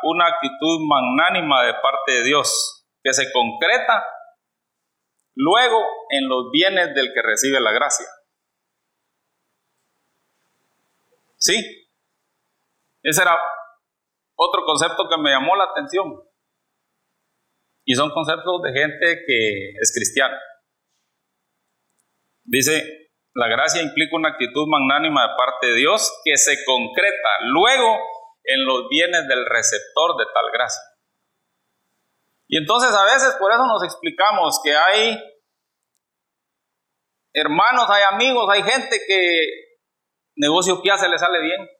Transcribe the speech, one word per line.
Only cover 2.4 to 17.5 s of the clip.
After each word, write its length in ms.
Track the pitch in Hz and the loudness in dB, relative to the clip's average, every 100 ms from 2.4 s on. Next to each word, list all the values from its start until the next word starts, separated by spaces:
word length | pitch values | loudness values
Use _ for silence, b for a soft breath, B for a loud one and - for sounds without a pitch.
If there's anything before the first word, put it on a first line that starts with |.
| 123 - - - _ _ | 0 -4 -6 -10 _ _
que 80 | 135 | -2
se 180 | 135 131 | -2 0
concreta 760 | 127 117 - 165 247 - 220 - - - _ _ _ _ _ _ _ _ _ _ - | -2 -2 -2 0 0 2 0 -2 -14 -20 _ _ _ _ _ _ _ _ _ _ -4
luego 500 | 143 214 247 220 202 - - | 2 4 4 2 -2 -8 -6
en 200 | 139 135 | -4 -2
los 200 | 127 123 | -4 -2
bienes 460 | 143 185 185 170 139 | 0 0 0 -2 -2
del 180 | 127 | -2
que 80 | 123 | -2
recibe 380 | 113 107 135 135 | -2 -2 0 0
la 140 | 113 | 0
gracia. 320 | 113 143 - - - _ _ _ _ _ _ _ _ _ _ _ _ _ _ _ _ _ _ _ _ _ _ _ _ _ _ _ _ _ _ _ _ | 0 0 -4 -8 -20 _ _ _ _ _ _ _ _ _ _ _ _ _ _ _ _ _ _ _ _ _ _ _ _ _ _ _ _ _ _ _ _
¿Sí? 540 | - 214 - - _ _ _ _ _ _ _ _ _ _ _ _ | -2 0 -4 -16 _ _ _ _ _ _ _ _ _ _ _ _
Ese 200 | 143 160 | -4 2
era 160 | 180 170 - - - _ _ _ _ _ _ - | 2 2 -2 -8 -16 _ _ _ _ _ _ -2
otro 280 | 170 190 | 0 0
concepto 460 | 160 147 165 165 180 | -2 0 -2 -2 -2
que 80 | 165 | 0
me 140 | 147 | 2
llamó 260 | 135 143 196 | 0 2 0
la 80 | 185 | 0
atención. 580 | 156 139 175 180 110 _ _ _ _ _ _ _ _ _ _ _ _ _ | -4 -4 -4 -4 -10 _ _ _ _ _ _ _ _ _ _ _ _ _